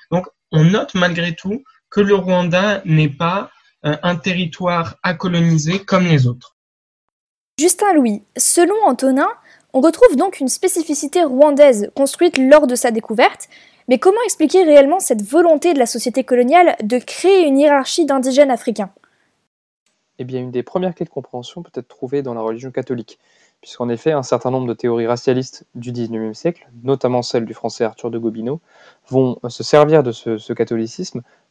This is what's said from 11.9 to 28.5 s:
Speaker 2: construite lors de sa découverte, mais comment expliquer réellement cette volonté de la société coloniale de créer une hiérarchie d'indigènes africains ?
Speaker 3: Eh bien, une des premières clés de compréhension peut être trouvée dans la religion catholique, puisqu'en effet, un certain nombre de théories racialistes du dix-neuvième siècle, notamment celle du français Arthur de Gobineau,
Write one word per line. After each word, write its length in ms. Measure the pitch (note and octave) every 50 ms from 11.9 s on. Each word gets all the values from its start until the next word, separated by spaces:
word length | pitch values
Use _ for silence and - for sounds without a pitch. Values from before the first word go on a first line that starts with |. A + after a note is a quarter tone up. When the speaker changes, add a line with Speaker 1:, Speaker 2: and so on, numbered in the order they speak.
| _
Speaker 2:
construite 440 | - C#4 C#4 - - E4+ F4 - -
lors 300 | C4 C4 C#4+ D4+ D4+ C4
de 80 | B3
sa 160 | B3 - B3
découverte, 580 | A#3 A3 - - A3+ G#3 C4+ G4 - - - _ _ - - _ _ _ _ -
mais 100 | B3 C4+
comment 220 | - F4+ G4 A4 A#4+
expliquer 400 | G#4 - - D#4 C#4+ - F#4 F#4+
réellement 380 | D#4 D4 C#4+ C#4 C#4 D#4+ F#4+
cette 200 | F#4 - C4+ G#3+
volonté 520 | G#3 G3+ - D#4+ F4 F4 D#4+ C#4+ - F4 F4
de 60 | C#4+
la 60 | B3
société 380 | A3+ - A#3+ - B3+ A3 A3+ G#3+
coloniale 540 | - - A#3+ B3 B3 C#4+ F4 F4+ E4 - -
de 180 | - G#3 A#3 B3
créer 460 | - - - - - E4+ G4 F#4+ F4
une 140 | D4 C4+ C4+
hiérarchie 460 | C#4+ D4+ C#4+ C#4 C4 - - - E4+
d'indigènes 440 | C#4 C#4 C4+ B3 C4 B3+ C4+ D4 C#4
africains ? 420 | B3+ A3+ - - G#3+ - G#3 F#3 _ _ _ _ _ _ _ _ _ _ _ _ _ _ _ _ _ _ _ _ _ _ _ _ _ _
Speaker 3:
Eh 40 | C3
bien, 160 | B2 B2+ B2+
une 120 | B2+ B2+
des 120 | B2 B2 A#2+
premières 320 | - - F#3 F3+ F#3 E3
clés 100 | _ E3+
de 40 | -
compréhension 540 | _ - C3+ - - B2 B2 - - - E3+
peut 140 | - _ -
être 120 | B2 _
trouvée 320 | - _ - B2+ C3 C#3+
dans 120 | C#3 C3 A#2+
la 60 | A#2
religion 320 | A2 A2 A2+ A#2 B2+ C3
catholique, 480 | B2 - B2 - C3+ B2 A2 - - _ _ _ _ _ _ _ _ _
puisqu'en 300 | _ - - - B2 A#2+
effet, 220 | A#2+ A#2 - D#3+
un 120 | D#3+ D3 C3
certain 280 | - - A#2+ - B2+
nombre 160 | B2 C3 B2+ A#2+
de 60 | A#2
théories 340 | - - B2 A#2 A#2 A#2 A2+
racialistes 580 | A#2+ A#2+ - - B2+ B2+ C3 C3 - - - _ _
du 160 | B2 A#2 B2
dix-neuvième 440 | B2 A#2+ A#2+ A2 A2+ A2 A2 A2 G#2+
siècle, 340 | - - E3 F3 _ _ _ B2 A#2+ A#2
notamment 380 | B2+ C#3 C3 - B2+ B2+ B2
celle 240 | A#2+ - - B2+ A#2
du 80 | A2 A2+
français 300 | - - A#2 - - A#2+
Arthur 280 | A2 G#2+ _ - A#2+
de 60 | A2+ A#2
Gobineau, 440 | A2+ A2+ G#2+ A2+ A2+ A#2+